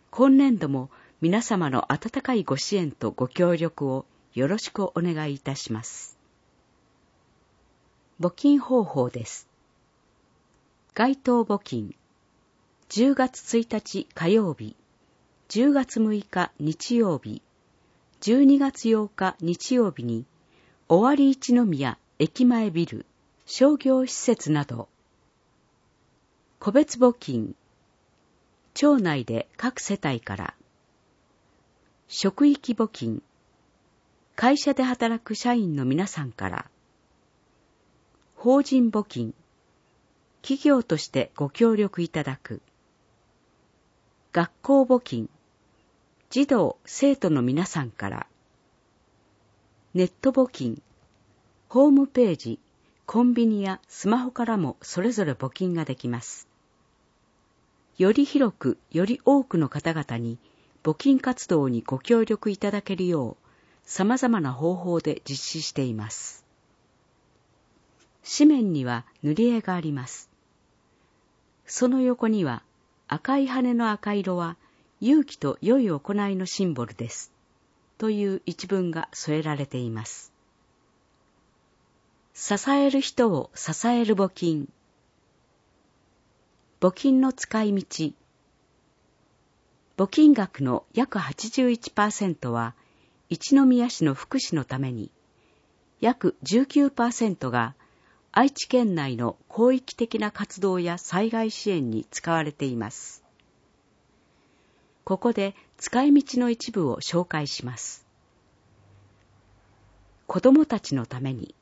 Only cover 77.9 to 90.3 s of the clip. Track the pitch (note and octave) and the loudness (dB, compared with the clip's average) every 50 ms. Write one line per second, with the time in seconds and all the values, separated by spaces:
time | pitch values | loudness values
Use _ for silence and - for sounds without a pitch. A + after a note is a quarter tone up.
77.9 | _ - A3 A3 G#3+ G#3 G3+ G3 F#3+ F#3+ - - E3+ - - F3+ G3 F#3+ F#3 F3 | _ -6 -4 -4 -2 -2 -2 -2 -4 -4 -6 -10 -10 -10 -6 -4 -2 -2 -2 -2
78.9 | D#3+ E3 - - - - - - D3+ D#3 D#3 D#3 D3+ C#3 C#3+ - - B2+ B2 A#2 | -4 -6 -8 -10 -12 -10 -6 -4 -2 -2 -2 -2 -4 -4 -6 -6 -6 -6 -6 -6
79.9 | A2+ A2 G#2+ - - - - - _ _ _ _ _ _ _ _ _ _ _ _ | -8 -8 -10 -12 -14 -18 -20 -20 _ _ _ _ _ _ _ _ _ _ _ _
80.9 | _ _ _ _ _ _ _ _ _ _ _ _ _ _ _ _ _ _ _ _ | _ _ _ _ _ _ _ _ _ _ _ _ _ _ _ _ _ _ _ _
81.9 | _ _ _ _ _ _ _ _ _ - - - - G3 - C#4 C#4 C#4+ C#4 C#4 | _ _ _ _ _ _ _ _ _ -16 -6 -4 -4 -4 -2 0 0 2 2 2
82.9 | C4+ C4+ C#4 - - - B3 A3+ F3+ C#3 B2 - _ - - - D#3+ - - A#3 | 2 0 -2 -2 0 0 2 2 2 0 -4 -6 _ -12 -10 -8 -6 -4 -2 0
83.9 | A#3+ A#3+ A#3 G#3 A3 F#3 G3 F#3 - - F3+ E3+ D#3+ D3+ C#3 - _ _ _ _ | 0 2 2 2 2 2 0 -2 -2 -2 -2 -2 -2 -2 -6 -10 _ _ _ _
84.9 | _ _ _ _ _ _ _ _ _ _ _ _ _ _ _ _ _ _ _ _ | _ _ _ _ _ _ _ _ _ _ _ _ _ _ _ _ _ _ _ _
85.9 | _ _ _ _ _ _ _ _ _ _ _ _ _ _ _ _ _ _ - F#3 | _ _ _ _ _ _ _ _ _ _ _ _ _ _ _ _ _ _ 0 0
86.9 | F3+ - - C#4 C4 C4 C4 C4 B3+ - - - - A3 A3 G#3+ G3+ G3 - - | 0 2 2 2 4 4 4 2 -2 -4 -8 -6 -2 -2 0 0 -2 -2 -4 -6
87.9 | - - D#3+ D3 - _ _ _ _ _ _ _ _ _ _ _ _ _ _ _ | -6 -6 -4 -4 -6 _ _ _ _ _ _ _ _ _ _ _ _ _ _ _
88.9 | _ _ _ _ _ _ _ _ _ _ _ _ _ _ _ _ _ _ _ _ | _ _ _ _ _ _ _ _ _ _ _ _ _ _ _ _ _ _ _ _
89.9 | _ - F#3+ G3+ - - D#4 D4+ | _ -2 -2 0 4 6 8 8